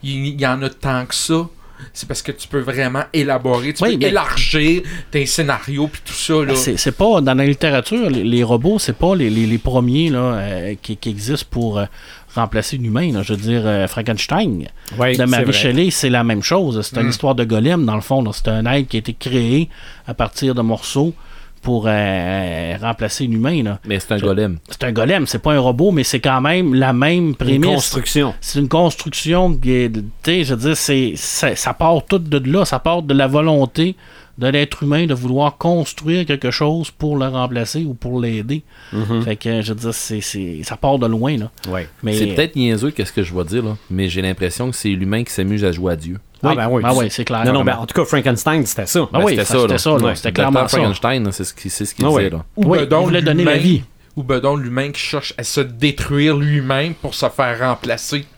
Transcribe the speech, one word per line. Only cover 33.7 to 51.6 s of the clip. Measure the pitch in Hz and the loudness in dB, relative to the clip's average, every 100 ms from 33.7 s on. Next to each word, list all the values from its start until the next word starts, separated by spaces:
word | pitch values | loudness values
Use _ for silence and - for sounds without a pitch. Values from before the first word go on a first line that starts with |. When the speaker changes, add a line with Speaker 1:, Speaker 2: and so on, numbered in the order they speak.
| - 165 185 - - - - | 2 0 -2 -14 -20 -20 -4
Speaker 2:
de | 127 | 0
l'être | 139 143 - | 2 0 -2
humain | 143 147 170 | 0 2 2
de | |
vouloir | 131 123 131 147 - | 0 0 2 0 0
construire | 170 175 151 - 151 175 165 | 0 0 0 -6 -2 -2 0
quelque | 143 127 | -2 -2
chose | - 151 160 160 | 0 0 0 -4
pour | - 151 147 | -4 -2 0
le | 131 | -2
remplacer | 127 127 120 113 151 165 | -2 -2 -2 -4 -4 -4
ou | |
pour | 120 123 123 | -6 -4 -2
l'aider. | 117 113 107 151 - - - | -2 -4 -4 -6 -6 -20 -10
Speaker 3:
Mhm. | 104 107 117 | -6 -2 -2
Speaker 2:
Fait | 113 107 | -2 -4
que, | 117 113 | -2 -2
je | 110 | -2
veux | 110 | -4
dire, | 117 | -4
c'est, | 113 - 107 | -6 -6 -6
c'est, | 101 104 92 80 | -6 -6 -6 -8
ça | - - | -10 -4
part | 139 139 | 0 2
de | 120 | 2
loin, | 113 127 147 | 0 0 -2
là. | 110 - - | -6 -10 -8
Speaker 3:
Ouais. | 92 82 - | -6 -6 -8
Speaker 2:
Mais | 110 | -2
Speaker 4:
C'est | 107 107 | 0 0
peut-être | 95 165 156 | 0 -2 0
niaiseux | 123 110 135 | 0 2 -2
qu'est-ce | 151 98 | -4 -4
que | - | -2
je | 92 | -4
vais | 90 82 | -2 -2
dire, | 110 | -2
là, | 110 107 - | -4 -6 -6
mais | 92 95 | -2 -2
j'ai | 87 | -2
l'impression | 92 92 90 - 127 | -2 -2 -4 -2 -4
que | 123 | -2
c'est | 107 | -2
l'humain | 95 95 107 | -2 0 -2
qui | 120 | -2
s'amuse | - 95 104 | -2 -2 0
à | 101 | 0
jouer | 85 92 | 0 -2
à | 85 | -2
Dieu. | 80 95 - - | -6 -12 -14 -4
Speaker 3:
Ah, | 139 | 0
Speaker 2:
Oui, | 139 | 0
Speaker 3:
ben | 113 | 2
oui. | 127 110 | 2 2
Speaker 2:
ah | |
oui, | 131 113 | 2 0
c'est | - | -2
clair. | 120 117 120 | -4 0 2
Speaker 3:
Non, | |
non, | 131 | 2
Speaker 2:
Vraiment. | 127 120 | 2 -2
Speaker 3:
ben, | |
en | 117 | -2
tout | - | -2
cas, | 170 | 2
Frankenstein, | 147 131 117 - 160 131 | 2 2 0 2 0 0
c'était | - 98 | -2 -2
ça. | 135 131 | 0 0
Speaker 2:
Ah | - | 2
Speaker 4:
Ben, | 202 | 2
Speaker 2:
oui, | |
Speaker 4:
c'était | 123 101 | 2 2
Speaker 2:
ça, | |
Speaker 4:
ça, | 123 | 2
Speaker 2:
c'était | 117 | 2
Speaker 4:
là. | 127 | 2
Speaker 2:
ça, | 160 | 2
là. | 147 | 2
Speaker 3:
Ouais. | 120 107 | 2 0
Speaker 2:
C'était | 117 | -2
Speaker 4:
Docteur | 90 139 | 0 2
Speaker 2:
clairement | 135 127 | 2 2
ça. | - | 2
Speaker 4:
Frankenstein, | 107 98 117 131 | 2 2 0 0
là, | 104 | -2
c'est | 95 92 | -4 -8
ce | |
qui, | - | -8